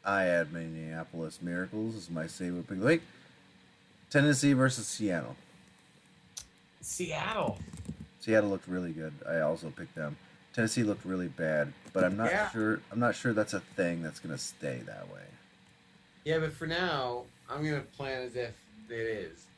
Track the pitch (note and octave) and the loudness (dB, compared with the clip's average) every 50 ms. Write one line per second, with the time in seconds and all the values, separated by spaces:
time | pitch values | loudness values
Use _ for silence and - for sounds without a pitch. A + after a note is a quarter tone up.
0 | - G2 G2 G2 F#2+ F2+ F2 E2+ E2+ D2+ E2 E2+ E2 D#2+ D#2+ D#2+ D#2+ D#2+ D#2+ D#2+ | 2 2 4 4 4 6 4 4 2 0 -2 -6 -6 -6 -6 -8 -8 -6 -6 -8
1 | D#2 - - E2 E2 D#2+ - - F2 F2 F2 F2+ F#2 F2+ G#2+ A2 A2 A2+ A2 G#2+ | -8 -8 -6 -6 -6 -6 -8 -8 -6 -4 -2 -2 -4 -4 -4 -4 -4 -4 -4 -8
2 | E2+ E2+ E2+ D#2 D#2+ E2 - - F#2 F2 F2 F2 E2 - G2 F#2 G#2 C3+ E3 E3 | -8 -6 -4 -4 -4 -6 -6 -6 -4 -4 -4 -4 -6 -6 -4 2 4 4 4 4
3 | - - - - - - - - - - - - - - _ _ _ _ - - | 2 -8 -20 -20 -20 -20 -20 -20 -20 -20 -20 -20 -20 -20 _ _ _ _ -20 -20
4 | - _ - D3 C#3 D3+ C#3+ C3 C#3+ C#3+ C#3 B2+ C3 B2+ B2+ A2+ G#2+ - - - | -16 _ 4 6 6 6 6 6 6 6 6 8 6 4 4 0 -4 -6 -4 -2
5 | A2 G2 F2+ D#2+ C2 A#1 - - - - - - - - - - _ - _ - | 0 0 0 0 -2 -6 -10 -14 -18 -20 -20 -20 -20 -20 -20 -20 _ -20 _ -20
6 | _ - - - - - - - - - _ _ _ _ _ _ - - - - | _ -20 -20 -20 -20 -16 -16 -16 -16 -16 _ _ _ _ _ _ -10 -8 -6 -4
7 | F3+ D#3+ D#3 D3 - G3 A3 G#3 D#3 A#2 G#2 - - - - - - - - - | -4 -4 -2 -2 -2 -2 0 0 0 0 -2 -4 -8 -12 -12 -12 -10 -10 -10 -10
8 | - - - - - A2 G#2+ A2 G#2 G2+ G2 F#2 - F2+ F#2 F#2 F2+ E2+ D#2 D#2+ | -14 -16 -16 -8 2 6 6 6 6 4 0 -2 -4 -4 -4 -2 -2 -4 -4 -6
9 | D#2+ D#2 D2 C#2+ - - E2 E2 D#2 D2+ E2 D#2+ E2 D#2 C2+ - E2 C#2+ - E2 | -8 -8 -8 -8 -4 0 2 2 4 2 2 0 -4 -12 -10 -10 -14 -10 -8 -6
10 | D#2 D2 D2+ - - - - - - - - - A2 A2 - B2+ A2+ G#2+ G2 F#2+ | -6 -6 -6 -10 -16 -20 -20 -20 -20 -6 0 0 2 2 4 4 4 2 2 0
11 | - F#2 F#2 F#2 F2+ E2 - - E2+ D#2 D#2 D2+ D2 C#2+ C#2 - - - - F#2+ | -2 -4 -2 -2 -2 -4 -2 -2 0 2 4 4 2 2 -2 -14 -18 -2 2 4
12 | F#2 F2+ F#2+ G#2 A2+ - F3+ G3+ G#3+ - - A2+ G#2+ G#2+ A2 - - - - A#2 | 4 4 4 2 2 2 2 2 0 0 0 0 2 2 0 0 -4 -6 0 2
13 | A#2+ A#2 G2+ - - B2+ A2 G#2+ G#2 - - F#2+ - - - - F#2 F2 E2+ E2+ | 2 2 2 2 0 0 2 2 0 0 -2 -6 -6 -6 0 0 2 2 2 -2
14 | E2 D#2 D2+ - - E2 D2 C#2 - - - - - C#2+ B1+ A#1+ A1 - G1+ G1+ | -4 -6 -8 -8 -8 -8 -6 -6 -6 -8 -8 -6 -6 -4 -4 -6 -8 -12 -12 -14
15 | G1+ G1+ G1+ G1+ G1+ G1+ - - - - - - - - - _ _ _ _ - | -14 -14 -16 -16 -18 -18 -20 -20 -20 -20 -20 -20 -20 -20 -20 _ _ _ _ -20
16 | - - _ - - D3+ D#3+ D#3+ D#3 D#3 D3+ - E3 D#3 E3 E3+ F#3 F3 D#3 C#3 | -20 -20 _ -6 0 2 2 2 2 0 -2 -4 -4 -2 0 0 2 2 2 2
17 | B2+ B2 A#2+ B2 B2 - - - - - C3 D3 D3+ D#3 D3+ C#3 C#3 - - - | 0 0 -2 -4 -8 -12 -20 -20 -10 -8 -4 -2 0 0 0 0 -2 -6 -10 -8
18 | C#3 C3+ C3 C3 B2+ B2 A2+ B2+ A#2+ A#2 A2 - - - - - A2 A2 A#2 A2+ | -6 -4 -4 -4 -6 -4 -4 -4 -4 -4 -6 -14 -20 -20 -20 -20 -14 -8 -6 -4
19 | A2+ A2+ A2 G#2 F2+ D#2+ D#2+ - - - - | -2 -2 -2 -4 -6 -8 -12 -18 -20 -20 -20